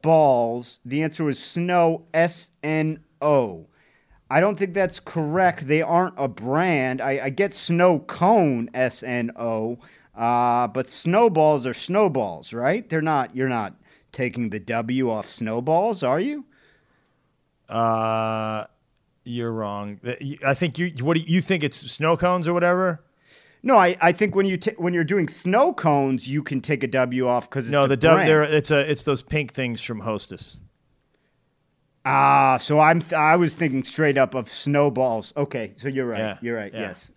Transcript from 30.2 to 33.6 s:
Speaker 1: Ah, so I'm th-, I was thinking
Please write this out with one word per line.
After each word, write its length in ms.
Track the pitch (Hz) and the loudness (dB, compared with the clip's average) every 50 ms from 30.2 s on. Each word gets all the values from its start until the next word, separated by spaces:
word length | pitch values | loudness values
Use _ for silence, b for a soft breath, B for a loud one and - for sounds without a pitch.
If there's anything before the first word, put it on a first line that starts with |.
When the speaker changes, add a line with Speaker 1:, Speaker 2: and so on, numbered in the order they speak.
| - - 95 85 - - - - - - _ _ _ _ _ _ _ _ _ _ _ _ _ _ _ _ _ _ _ _ _ _ _ _ _ _ - 131 | -6 -10 -14 -16 -16 -16 -18 -20 -20 -20 _ _ _ _ _ _ _ _ _ _ _ _ _ _ _ _ _ _ _ _ _ _ _ _ _ _ -2 0
Speaker 1:
Ah, 520 | 135 135 139 139 139 139 135 135 131 - | 2 4 6 6 6 6 6 4 2 2
so 180 | - - 151 151 | 0 2 4 6
I'm 220 | 156 156 165 170 | 6 6 6 4
th-, 120 | 156 - 170 | 2 -2 -2
I 220 | 156 151 156 160 | 0 4 4 4
was 200 | 180 175 156 156 | 4 2 0 -2
thinking 280 | - | -2